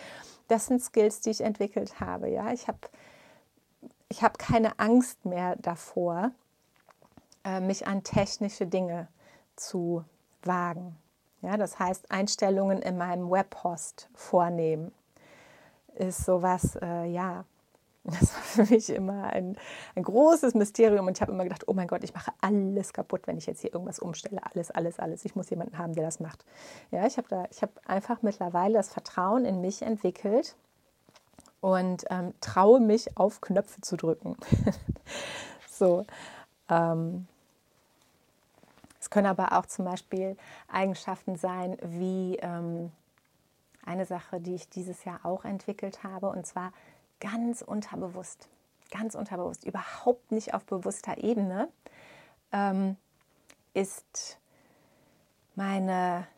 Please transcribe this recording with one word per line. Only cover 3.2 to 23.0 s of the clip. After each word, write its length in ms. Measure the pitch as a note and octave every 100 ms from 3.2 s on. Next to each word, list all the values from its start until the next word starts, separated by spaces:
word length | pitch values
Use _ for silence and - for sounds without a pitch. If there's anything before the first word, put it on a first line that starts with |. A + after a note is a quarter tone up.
| - - _ _ _ _ - _ -
ich 140 | -
hab 160 | F#3+ -
keine 400 | - A#3 A3 -
Angst 480 | G#3+ B3 B3 - F#3+
mehr 300 | F3+ F3+ -
davor, 720 | F3 E3+ - - F3 E3+ A3+ B3 _ _ _ _ _ _ _ - _ _
äh, 160 | F#3+ F#3+
mich 260 | F#3 G3 -
an 160 | G3
technische 640 | - - G3 - G3+ - F3+
Dinge 420 | F#3 F3+ E3+ E3+ _ _ - _
zu 500 | - - F#3 E3+ E3+ D#3+ _ _ _
wagen. 540 | F3+ F3+ F3 E3+ F3+ D#3+ _ _ _ -
Ja, 140 | F3+ G#3
das 220 | G3 -
heißt, 320 | F#3 F#3 -
Einstellungen 720 | G3 G3+ - G3 G3 G3 G3
in 160 | - F3+
meinem 320 | F3+ F3+ F3
Webhost 800 | F#3 F#3+ - F3+ E3 - - -
vornehmen 760 | - - F#3 F3 E3+ D#3+ D#3 E3+ - _ _ - - - - - _ _
ist 300 | - F#3 F3+
sowas, 520 | - F3+ F3+ F#3 - -
äh, 240 | F3 E3+ E3+
ja, 380 | F3 F#3 F3+ - _ _ _
<laughs> 280 | _ _
das 300 | - E3+ -
war 80 | -
für 300 | - A3 G#3
mich 180 | A3+ -
immer 340 | - F#3+ G3+
ein, 320 | F#3+ - F3+ G3+ - - -
ein 80 | -
großes 520 | F3+ G#3+ D#4 E4 B3+
Mysterium 520 | A#3 G#3 - A3+ G#3 F#3
und 100 | F#3
ich 60 |
habe 100 | G3+
immer 100 | F#3+
gedacht, 200 | F3+ F#3 -
oh 60 |
mein 160 | F#3+ F3
Gott, 160 | F3
ich 100 | -
mache 180 | F3 - -
alles 520 | F#3+ G#3 G3 G3 F#3+
kaputt, 340 | -